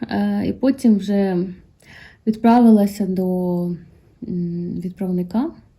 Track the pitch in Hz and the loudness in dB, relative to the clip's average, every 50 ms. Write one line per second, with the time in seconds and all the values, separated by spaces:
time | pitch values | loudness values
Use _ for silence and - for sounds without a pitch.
0 | - - 208 202 202 202 202 202 190 180 196 - 247 269 269 269 - 233 214 196 | -10 -6 -4 -2 -2 -2 -2 -2 -2 -4 -4 -2 0 0 0 2 4 4 4 2
1 | 190 196 202 202 196 190 185 175 185 190 - - - _ _ _ _ - - - | 2 0 0 0 0 0 0 -2 -4 -4 -8 -14 -20 _ _ _ _ -20 -20 -20
2 | - - _ _ - 226 220 - - 226 233 247 240 226 220 208 202 202 202 - | -20 -20 _ _ -4 -4 -2 0 4 4 6 6 8 8 6 6 4 2 0 -4
3 | 202 185 190 185 185 185 180 180 180 180 175 175 175 175 175 156 - - _ _ | -4 -4 -2 -2 -2 -2 -2 -2 -2 -2 -2 -2 -2 -4 -6 -8 -12 -18 _ _
4 | _ _ _ - - - 185 175 175 170 170 175 175 175 175 175 175 185 180 - | _ _ _ -18 -12 -8 -6 -6 -6 -6 -6 -6 -8 -8 -8 -8 -10 -10 -8 -8
5 | 196 185 180 180 180 175 - 220 277 339 - - - _ _ | -6 -4 -2 -4 -4 -4 -4 -4 -4 -4 -6 -12 -20 _ _